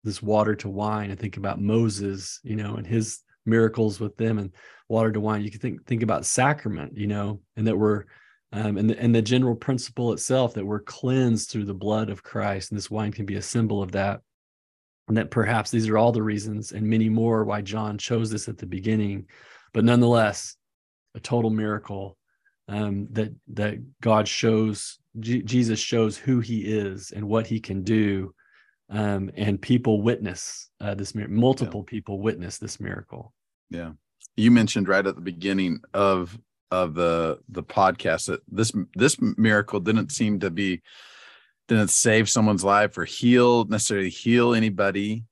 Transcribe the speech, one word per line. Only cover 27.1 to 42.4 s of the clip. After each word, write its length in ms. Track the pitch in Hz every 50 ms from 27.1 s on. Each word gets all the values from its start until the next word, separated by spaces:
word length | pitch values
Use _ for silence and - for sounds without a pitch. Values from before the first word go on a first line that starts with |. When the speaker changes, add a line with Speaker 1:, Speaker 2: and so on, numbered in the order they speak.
Speaker 1:
and 160 | - 101 104 101
what 180 | 107 113 113
he 140 | - 113 110
can 220 | - - - 98 92
do. 500 | 104 110 110 107 104 98 95 95 92 _ _ _ _ _ _ _ _ _ _ _ _
Um, 420 | 98 107 107 104 101 98 98 - -
and 240 | - 104 104 101 98
people 420 | - - 123 120 120 120 107 104 101
witness, 680 | 117 120 - 107 92 92 - - - - - - _ _ _
uh, 140 | - 104 101
this 220 | 98 98 - -
mir-, 120 | 107 104
multiple 560 | - 98 110 120 131 131 131 127 - - 104 95
Speaker 2:
Yeah. 20 | -
Speaker 1:
people 300 | - 107 92 - 101 95
witness 400 | 101 113 110 - 90 90 - -
this 200 | 107 - - -
miracle. 540 | 98 95 95 - - _ - - - - _ _ _ _ _ _ _ _
Speaker 2:
Yeah. 200 | - 87 85 80 78 _ _ _ _ _ - - _
You 160 | - 107 120
mentioned 360 | 120 117 110 107 - 113 98
right 180 | 92 95 98 95
at 80 | 98 90
the 60 | -
beginning 580 | 87 95 87 82 87 98 98 98 95 87 80 71 - _ -
of, 440 | 98 101 98 95 92 90 87 98 113 _ _ _ _ _ _
of 240 | 90 92 92 82 76
the, 460 | 85 87 85 82 85 85 80 76 - _ -
the 140 | - 87 78
podcast 640 | - - 104 95 92 87 - - 85 80 80 -
that 140 | - 85 - _
this, 240 | - - 95 113 113 - 107 90 - _
this 240 | 90 117 160 - -
miracle 600 | 123 107 - - 110 110 107 104 101 - - 101
didn't 320 | 87 107 110 113 92 76
seem 280 | - - 117 107 104 95
to 80 | 101 95
be, 300 | 82 90 101 95 90 85 _ - - - - - - - - - - - _ _ _ _ _
didn't 220 | - 120 110 104 92
save 400 | - - - 117 110 110 113 -
someone's 340 | - 120